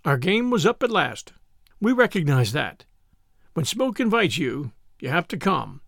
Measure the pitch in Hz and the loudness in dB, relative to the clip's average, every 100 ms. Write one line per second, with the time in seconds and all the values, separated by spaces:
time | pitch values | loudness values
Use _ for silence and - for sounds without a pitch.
0 | 156 139 135 214 247 240 165 247 254 208 | 0 0 2 0 2 2 2 2 0 0
1 | 131 110 - _ _ _ _ - 208 247 | 0 -6 -18 _ _ _ _ -2 0 2
2 | 240 202 147 135 113 139 110 - - _ | 2 2 2 2 2 0 -4 -8 -20 _
3 | _ _ _ _ _ - 139 220 262 214 | _ _ _ _ _ -6 -4 -2 -2 0
4 | 233 233 180 117 135 131 135 - - _ | 0 2 2 0 -4 -4 -8 -14 -20 _
5 | 131 160 175 - 196 147 107 135 | -2 -2 -2 -4 0 -2 -4 -14